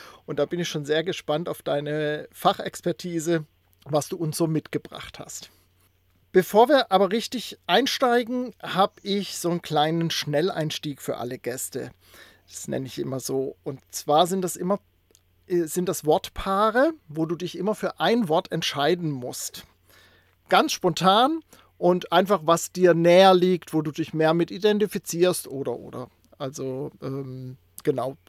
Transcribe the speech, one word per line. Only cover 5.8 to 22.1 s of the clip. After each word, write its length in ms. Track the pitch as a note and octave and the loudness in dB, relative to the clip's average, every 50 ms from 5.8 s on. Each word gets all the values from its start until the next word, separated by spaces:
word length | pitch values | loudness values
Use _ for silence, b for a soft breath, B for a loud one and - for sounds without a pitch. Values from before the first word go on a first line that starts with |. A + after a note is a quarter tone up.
| _ _ _ _ _ _ _ _ _ _ | _ _ _ _ _ _ _ _ _ _
Bevor 380 | - F#3 F3 - - G#3 A#3+ B3 | 2 2 2 4 6 6 6 6
wir 240 | D#4 C4 - - | 6 4 4 4
aber 180 | F#3+ F#3+ G3+ F3 | 4 4 4 2
richtig 480 | G3 A#3 - - - A#3+ - - - - _ | 2 -2 -4 -4 -8 -8 -10 -10 -14 -10 _
einsteigen, 880 | - F3 G#3+ C4+ - - - C4+ B3 A#3 A#3+ B3 G#3+ B3+ B3 B3+ B3 - _ | 2 2 2 2 2 0 0 2 2 2 2 0 0 -4 -6 -6 -8 -10 _
hab 380 | - - - F3+ G3 G3+ - - | -12 -4 0 0 0 0 -2 -6
ich 360 | - G3+ G3 G3+ F#3 - - - | -6 -4 -4 -4 -4 -6 -8 -6
so 120 | - E3+ | -2 -2
einen 120 | F3 E3+ | -2 -2
kleinen 480 | - - D3 D3+ D3 D#3 E3 E3+ E3 E3 | -4 -2 0 2 2 2 2 0 -2 -2
Schnelleinstieg 880 | - - - D3+ C#3+ C#3+ D#3+ G3 - D#3+ D#3 D#3 - - - D3+ C#3 - | -2 -4 -4 -2 0 0 0 0 -2 -4 -4 -4 -6 -6 -8 -10 -10 -8
für 160 | - - C3 | -8 -8 -8
alle 220 | - A#2 B2 C3 - | -6 -8 -10 -10 -10
Gäste. 520 | - A#2+ A#2+ - - - - B2+ B2+ B2+ - b b b b b b b b b b | -8 -8 -8 -8 -10 -10 -8 -10 -10 -10 -14 b b b b b b b b b b
Das 220 | _ - - - - | _ -16 -14 -10 -8
nenne 180 | C3+ B2+ C3+ | -6 -6 -6
ich 120 | B2+ - - | -8 -8 -8
immer 200 | - C3+ C3+ C3 | -6 -6 -6 -6
so. 380 | - - C3+ C3+ C3+ C#3 - - _ | -6 -4 -4 -4 -4 -4 -8 -10 _
Und 160 | D#3 C3+ C3 _ _ | -12 -12 -12 _ _
zwar 360 | - - - D3+ D3 D#3 F3+ | -14 -8 -2 2 4 4 4
sind 160 | E3+ F#3+ F#3+ | 4 2 -2
das 120 | F#3 F3 - | -2 -4 -6
immer, 220 | - F3+ F3+ G3+ G3 - _ _ _ _ _ _ _ _ _ _ _ _ | -6 -4 -4 -4 -4 -6 _ _ _ _ _ _ _ _ _ _ _ _
äh, 160 | - - F3 | -2 -2 -2
sind 260 | E3+ D3+ - F#3 F3+ F3+ | -2 -2 -2 -4 -2 -2
das 160 | E3 - - | -4 -2 2
Wortpaare, 880 | D3+ D#3 F#3+ - - - - - G3 F#3+ G3 G#3+ A3 G#3 B3 C#4 E4 D#4+ D#4 _ - | 2 2 2 0 -4 -10 -8 -4 -2 2 2 2 4 4 4 2 2 0 -4 _ -10
wo 160 | C#3+ D#3 D#3+ | -4 -4 -2
du 100 | D#3 F3 | -2 -2
dich 220 | D#3 F3 E3+ - | -6 -6 -8 -8
immer 180 | - F3+ G#3 G#3 | -4 -2 -2 -2
für 240 | - - - - - | -2 -4 -6 -4 0
ein 300 | D#3 F3+ A3+ B3 A3 D3+ | 0 2 2 2 2 2
Wort 240 | D#3 F3 - - | 2 0 0 -2
entscheiden 580 | - E3 - - - C#3+ C#3+ D3 F3+ F3 E3+ D#3 | -4 -4 -4 -4 -2 0 2 2 2 2 0 -4
musst. 540 | C#3+ B2+ A#2+ B2+ - - - - - - - _ _ _ b b b b b b b b b b b b _ - | -4 -6 -8 -10 -10 -10 -10 -10 -12 -14 -18 _ _ _ b b b b b b b b b b b b _ 2
Ganz 220 | F#3 F#3+ C4 - | 4 4 4 2
spontan 680 | - - - F3+ D#3+ - E3 F#3+ G3 A3 B3 C#4+ D#4+ D#4+ b b b b b b b - | -2 -2 0 0 0 2 4 4 6 6 4 4 2 -2 b b b b b b b 0
und 340 | - F3 F3+ F3+ - - | 2 2 2 2 0 2